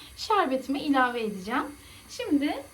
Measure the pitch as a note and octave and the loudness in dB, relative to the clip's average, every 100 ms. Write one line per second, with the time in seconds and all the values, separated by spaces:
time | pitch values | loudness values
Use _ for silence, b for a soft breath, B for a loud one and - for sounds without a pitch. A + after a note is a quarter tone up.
0 | B - - G#4 D#4 C4 - C#4 C#4+ C4+ | B -14 0 2 4 0 0 -2 2 4
1 | B3 A#3+ A3 F#3 F#3 C4 D#4 - B B | 4 2 -4 -4 -2 -2 -2 -10 B B
2 | - - A#4+ D4 D4 A#4+ - | -18 -10 0 2 2 -2 -8